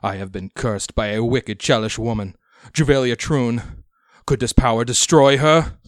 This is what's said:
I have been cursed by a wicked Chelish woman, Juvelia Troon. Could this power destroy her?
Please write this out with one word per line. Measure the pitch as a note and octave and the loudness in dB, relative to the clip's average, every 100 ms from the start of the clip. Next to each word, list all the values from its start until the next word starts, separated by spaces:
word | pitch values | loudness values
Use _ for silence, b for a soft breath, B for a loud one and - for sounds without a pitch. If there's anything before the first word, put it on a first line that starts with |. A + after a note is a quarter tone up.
I | G#2 G2 | -8 -8
have | F#2+ | -10
been | G2 F#2+ | -12 -12
cursed | - B2 G2+ - | -8 -6 -6 -6
by | - G#2+ | -6 -4
a | G#2+ | -2
wicked | A#2 B2+ - G#2 | -2 -2 -4 -8
Chelish | - B2 A2 - | 0 0 0 -4
woman, | A2+ A2 G2 - b b b | -4 -4 -8 -14 b b b
Juvelia | - D3 C#3 B2+ A#2+ | -4 2 2 2 -2
Troon. | - D3+ A#2+ A#2 - - - b b b - | -2 -2 -2 -4 -8 -18 -20 b b b -4
Could | C3+ | -2
this | A#2+ | 2
power | - C3 A2+ | 2 4 0
destroy | A#2+ B2 - D#3+ C#3 C#3 | 0 -2 4 6 6 4
her? | D3+ D#3+ D#3+ - | 4 4 2 -10